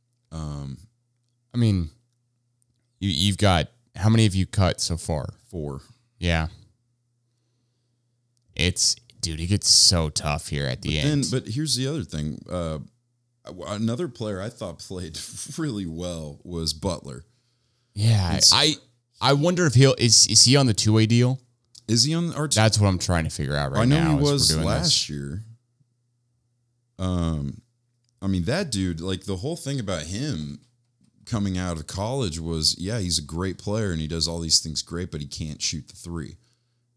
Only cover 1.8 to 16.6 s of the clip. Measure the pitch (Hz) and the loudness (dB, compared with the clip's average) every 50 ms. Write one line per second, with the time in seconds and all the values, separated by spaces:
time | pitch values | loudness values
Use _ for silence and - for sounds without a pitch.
1.8 | 85 80 - _ _ _ _ _ _ _ _ _ _ _ _ _ _ _ _ _ | 0 -4 -8 _ _ _ _ _ _ _ _ _ _ _ _ _ _ _ _ _
2.8 | _ _ _ _ 190 202 78 69 92 - - - - - 90 80 73 - _ _ | _ _ _ _ -4 -2 0 2 2 2 2 4 4 4 4 4 2 -2 _ _
3.8 | _ _ _ - 95 110 113 113 110 104 90 95 90 - - - 95 85 - - | _ _ _ 0 2 4 6 6 4 4 4 2 0 0 2 2 2 2 2 0
4.8 | - - 85 78 - - 82 73 60 - - _ _ _ - 87 76 71 69 67 | -4 -4 -4 -4 -4 -4 -4 -4 -4 -8 -12 _ _ _ -10 -8 -8 -6 -8 -10
5.8 | - - _ _ _ _ _ _ 92 87 85 80 80 82 - - - _ _ _ | -12 -16 _ _ _ _ _ _ 0 0 0 0 0 -4 -6 -14 -20 _ _ _
6.8 | _ _ _ _ _ _ _ _ _ _ _ _ _ _ _ _ _ _ _ _ | _ _ _ _ _ _ _ _ _ _ _ _ _ _ _ _ _ _ _ _
7.8 | _ _ _ _ _ _ _ _ _ _ _ _ _ _ _ - 76 90 87 - | _ _ _ _ _ _ _ _ _ _ _ _ _ _ _ 0 0 2 2 2
8.8 | - - - - _ _ _ - - 87 78 78 85 85 104 98 - - - - | 0 0 0 -2 _ _ _ -10 -8 -6 -6 -4 0 0 0 2 4 4 6 6
9.8 | - - 92 85 80 76 - - - 76 73 73 - - 73 71 69 65 64 - | 6 6 4 4 2 0 -2 -4 -2 -2 -2 -2 -4 -4 -4 -4 -2 -4 -4 -4
10.8 | - 73 76 76 - 147 151 143 127 - 117 127 - - 110 139 156 151 123 123 | -4 -2 -2 0 0 0 0 0 0 -2 -2 -4 -4 -4 -6 -4 -2 -2 -2 -2
11.8 | 131 135 156 156 - - - 76 76 78 62 - - - - 90 85 80 78 73 | -2 -4 -4 -6 -6 -8 -6 -6 -6 -6 -6 -8 -10 -8 -6 -6 -4 -4 -6 -8
12.8 | - - _ _ _ _ _ _ _ _ _ _ _ - 87 90 78 78 104 101 | -10 -14 _ _ _ _ _ _ _ _ _ _ _ -16 -14 -12 -10 -8 -6 -2
13.8 | 113 113 - 160 180 156 120 - 113 107 101 92 98 113 - - 107 90 82 - | -2 -2 -2 -4 -6 -8 -8 -8 -6 -6 -6 -6 -6 -8 -10 -10 -10 -10 -10 -12
14.8 | - - 98 90 92 80 82 - - - - 98 - - 139 - 160 147 113 101 | -14 -12 -10 -10 -10 -10 -12 -12 -14 -12 -14 -14 -14 -12 -8 -6 -6 -4 -4 -6
15.8 | 95 85 80 82 90 90 85 82 78 76 71 - - 87 87 82 | -6 -6 -6 -8 -8 -8 -8 -8 -10 -12 -14 -16 -14 -10 -6 -4